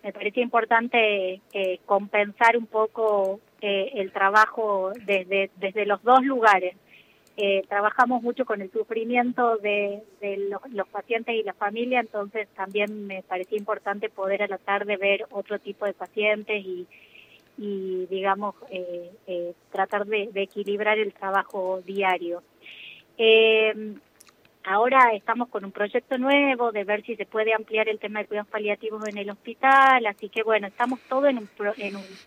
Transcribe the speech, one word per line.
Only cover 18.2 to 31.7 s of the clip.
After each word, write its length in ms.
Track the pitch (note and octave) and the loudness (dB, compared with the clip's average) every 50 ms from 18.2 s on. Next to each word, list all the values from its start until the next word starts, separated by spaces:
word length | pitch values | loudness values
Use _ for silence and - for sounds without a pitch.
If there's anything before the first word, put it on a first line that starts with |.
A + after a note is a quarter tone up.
| F#3+ G3 G3 G3 G#3+ G3+ F#3+ _ - - | 0 0 0 0 -2 -8 -8 _ -16 -12
eh, 420 | F#3+ F#3 F3+ F3+ F3 F3 F3 F3 F#3+ A3+ _ - | -10 -10 -8 -8 -8 -10 -10 -14 -18 -20 _ -8
eh, 260 | F#3 F3 F3 F3 F3 _ _ _ | -6 -6 -4 -6 -8 _ _ _
tratar 340 | - F#3+ F#3+ F#3+ G#3+ G3+ G#3 | -2 -2 -2 0 0 -4 -2
de, 240 | G3+ A3 G#3+ G3 G#3+ | -2 -2 -4 -4 -4
de 120 | G3 G3 G3 | -4 -4 -4
equilibrar 540 | F#3+ - G#3 G3+ G3 G3+ G3+ G#3+ G#3+ G#3+ G#3+ | -4 -4 -8 -4 -4 -2 0 0 0 2 2
el 140 | G#3+ G3+ - | 0 -2 -4
trabajo 680 | - G3+ G3 F#3+ G3 F#3+ - - G3+ F#3 F#3 F#3+ F#3+ F3+ | -8 -6 0 0 0 0 0 -6 -6 -4 -4 -4 -6 -6
diario. 560 | F3+ G3 G3 G3 F#3+ F#3 E3+ E3+ E3+ E3+ F3 _ _ _ _ _ - - - - - - - _ _ _ - | -8 -4 0 2 2 0 0 -2 -6 -6 -8 _ _ _ _ _ -20 -20 -20 -20 -20 -20 -20 _ _ _ 2
Eh, 560 | A3+ A3+ A3+ A3 A3 A3+ A3 A3 A3 A3 G#3+ G#3+ G#3+ G#3+ G#3 - _ _ _ _ - - _ _ _ _ _ _ _ | 6 6 8 8 8 6 6 4 4 2 0 -2 -8 -10 -10 -14 _ _ _ _ -20 -20 _ _ _ _ _ _ _
ahora 460 | F#3+ F#3+ G#3 A3+ B3 C4 C4 B3 A#3 A3 | -2 2 2 2 4 6 8 6 6 6
estamos 360 | G3+ _ - A3+ A#3 B3 A#3+ | 0 _ -4 -2 -2 -2 -4
con 140 | - G#3+ F#3+ | -4 -8 -8
un 60 | G3 | -8
proyecto 460 | - - G3+ G3+ - B3 - _ C4+ B3+ | -4 -4 -4 0 -2 -4 -2 _ -4 -2
nuevo 540 | B3 C4+ C#4 C#4+ C#4+ C#4 A#3+ A#3 A#3+ A#3 | 2 2 4 4 4 2 2 2 0 -2
de 120 | A3 G#3+ G3+ | 0 -2 -2
ver 200 | F#3 G#3 G#3 G#3 | -2 -2 -4 -2
si 100 | - A#3 | -8 -8
se 100 | G3+ G3 | -8 -8
puede 280 | _ - A3 A3 A3 A3+ | _ -2 -2 0 2 0
ampliar 340 | A3 A3 - A3 A3 A3 A3 | 0 -2 -2 -2 -2 0 0
el 100 | G#3+ G#3+ | -2 -4
tema 200 | - G#3 G#3+ G#3+ | -6 -8 -6 -6
de 60 | G#3 | -8
cuidados 240 | - G#3+ G#3 G#3 _ | -6 -6 -6 -6 _
paliativos 580 | - G#3+ G#3+ G#3 G3+ - - A3 G#3+ G#3+ G#3+ G#3+ | -6 -6 -4 -4 -4 -4 -6 -10 -8 -8 -8 -8
en 100 | G3+ G#3 | -8 -8
el 120 | G3+ G3+ | -8 -10
hospital, 760 | G3+ _ _ - A#3 _ - C4+ C4+ C#4 C4+ C4+ C4 B3+ A#3 G#3+ | -10 _ _ -16 -10 _ 4 6 6 8 8 8 6 4 2 0
así 220 | G3+ _ - G3+ | -4 _ -12 -8
que 140 | - A3+ A3 | -6 -4 0
bueno, 240 | A3 A3 G#3+ G3+ G3 | 0 0 0 0 -4
estamos 320 | - - A#3+ B3 C4 A#3+ _ - | -4 -4 -2 -2 -2 -6 _ -4
todos 200 | C4 C4 C#4 C#4+ | -2 2 2 2
en 80 | C4 A#3+ | 2 0
un 100 | G#3+ G3+ | -6 -12
pro-, 260 | _ - G#3 G3+ | _ -6 -4 -4